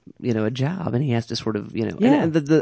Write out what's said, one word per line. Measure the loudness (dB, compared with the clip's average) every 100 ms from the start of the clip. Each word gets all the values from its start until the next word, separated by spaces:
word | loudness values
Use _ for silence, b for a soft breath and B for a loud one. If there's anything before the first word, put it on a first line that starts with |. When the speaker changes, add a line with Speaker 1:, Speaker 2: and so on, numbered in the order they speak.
| -14 -8
Speaker 1:
you | -2
know, | 0
a | 0
job, | -2 -4 -4 -4
and | -2
he | 0
has | -2 -2
to | -6
sort | -4 -4
of, | -4
you | -4 -4
know, |
and, | 2
Speaker 2:
Yeah. | 4 4
Speaker 1:
and | 2
the, | 0
the, | 2 2